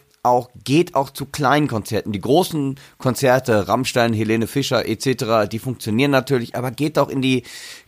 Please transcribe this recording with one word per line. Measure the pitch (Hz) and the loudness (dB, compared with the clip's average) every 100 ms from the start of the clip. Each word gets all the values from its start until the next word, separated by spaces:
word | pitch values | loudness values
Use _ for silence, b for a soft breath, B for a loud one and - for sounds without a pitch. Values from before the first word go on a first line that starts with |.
| _ _ | _ _
auch, | 123 123 120 - - | 2 2 0 -8 0
geht | 147 175 135 | 2 2 0
auch | 135 | -4
zu | - 139 | -6 -10
kleinen | - 131 147 147 | -2 2 2 2
Konzerten. | 110 - 107 101 | -2 -4 -4 -4
Die | 101 | -4
großen | 104 156 180 160 135 135 B B | 2 2 2 -2 -4 -6 B B
Konzerte, | 131 117 131 131 127 107 92 | -4 0 2 2 2 0 2
Rammstein, | 113 123 127 117 | -2 0 0 2
Helene | 110 107 113 107 | 2 0 0 0
Fischer | 139 135 117 - | -2 0 0 -2
et | 110 | -2
cetera, | 135 127 110 113 101 | -2 -2 0 2 0
die | 110 | -4
funktionieren | 131 117 113 110 143 | -8 -8 -2 2 4
natürlich, | 135 120 127 104 - | 2 2 -2 -2 -6
aber | 127 | -6
geht | 120 151 147 | -4 -2 0
auch | 139 | 0
in | 135 | 0
die | 131 127 - B B B | 0 0 -2 B B B